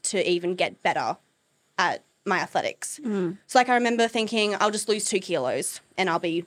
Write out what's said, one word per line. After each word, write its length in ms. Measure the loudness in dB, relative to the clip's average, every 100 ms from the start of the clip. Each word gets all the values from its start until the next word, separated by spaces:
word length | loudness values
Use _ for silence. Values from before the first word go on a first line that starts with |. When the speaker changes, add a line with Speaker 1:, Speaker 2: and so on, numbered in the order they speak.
Speaker 1:
to 240 | -4 0 2
even 260 | 2 0 0
get 260 | -2 -2
better 340 | -2 0 -2 -6 _ _ _ _ _ 0
at 260 | 0 0 _ _ -2
my 140 | 0
athletics. 640 | 0 -2 -2 -4 -10 -8
Speaker 2:
Mm. 340 | -4 -2 -2 -4 0
Speaker 1:
So, 120 | 2
like, 80 | 4
I 60 | 2
remember 320 | 2 2 0
thinking, 480 | 0 -2 0 0 2
"I'll 120 | 0
just 160 | 0 -2
lose 160 | -2 0
two 140 | -2
kilos 640 | 0 -2 0 -2 -4 -8 _ -2
and 120 | 0
I'll 100 | 2
be 260 | 0 -2